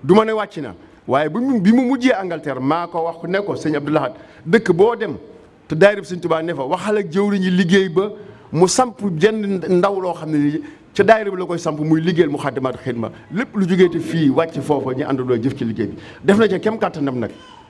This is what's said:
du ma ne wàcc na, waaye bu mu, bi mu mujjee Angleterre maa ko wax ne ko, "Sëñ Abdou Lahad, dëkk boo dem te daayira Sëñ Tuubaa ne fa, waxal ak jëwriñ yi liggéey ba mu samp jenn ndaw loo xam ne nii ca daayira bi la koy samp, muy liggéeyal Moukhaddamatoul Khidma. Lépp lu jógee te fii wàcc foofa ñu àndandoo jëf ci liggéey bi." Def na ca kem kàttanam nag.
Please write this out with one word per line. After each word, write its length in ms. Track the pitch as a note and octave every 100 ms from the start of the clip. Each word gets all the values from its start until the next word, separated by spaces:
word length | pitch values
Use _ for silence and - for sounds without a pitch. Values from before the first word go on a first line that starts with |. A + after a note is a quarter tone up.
du 120 | C3+
ma 100 | G3
ne 80 | A3
wàcc 260 | A3 G3+ -
na, 120 | C3 F2 - - -
waaye 220 | C3 D#3
bu 100 | F3+
mu, 200 | C4 B3
bi 100 | F#3
mu 100 | A#3
mujjee 280 | B3 C4+ B3+
Angleterre 480 | G#3 F#3+ E3 C#3+ C3
maa 260 | C3 E3 E3+
ko 160 | E3+
wax 180 | E3 E3 E3+
ne 100 | F#3+
ko, 140 | G3+
"Sëñ 220 | - D#3 D3
Abdou 160 | C#3+
Lahad, 200 | D3+ C3+ - - - -
dëkk 260 | G#3+ A3
boo 240 | E3+ G#3+ A#3
dem 200 | G#3 G#2+ - - - _ _
te 60 | D#3+
daayira 260 | G3 G#3
Sëñ 160 | F#3 F3+
Tuubaa 220 | E3 D#3+
ne 120 | E3
fa, 80 | D3+
waxal 320 | C3 F3+ G3 G#3
ak 80 | F#3
jëwriñ 300 | E3+ G#3 G3+
yi 80 | F#3
liggéey 380 | F3+ F#3 G3 F#3+
ba 220 | E3 G#3 G#3 - - -
mu 140 | D3+ F3+
samp 320 | - B3+ - G3+ D#3+
jenn 440 | G3 A3 G3+ G3 E3+
ndaw 320 | F3+ G3 G3
loo 120 | F#3
xam 160 | D#3+ D#3
ne 60 | D3+
nii 220 | C#3+ D#3 - - _
ca 120 | -
daayira 260 | G3 A3 G#3
bi 60 | F#3+
la 80 | F3+
koy 120 | E3+
samp, 200 | E3+ D3
muy 220 | D3+ D#3+
liggéeyal 300 | E3 E3+ D#3+
Moukhaddamatoul 520 | C#3+ C#3+ B2+ B2+ B2
Khidma. 280 | - A#2 A2 - -
Lépp 220 | E3+ C4+ G#3+
lu 80 | F#3
jógee 200 | F3+ F3+
te 100 | E3
fii 280 | - E3 D3
wàcc 300 | C3 D#3+ D3
foofa 300 | B2+ C#3 C3
ñu 120 | B2
àndandoo 320 | C#3 C3 B2+ A#2+
jëf 140 | B2+ -
ci 80 |
liggéey 220 | A#2 G#2+ G2+
bi." 100 | - - -
Def 120 | - G3+
na 100 | A3
ca 100 | F#3
kem 200 | G#3+ A3
kàttanam 400 | G#3 E3 C#3 B2+
nag. 100 | G#2 - - - -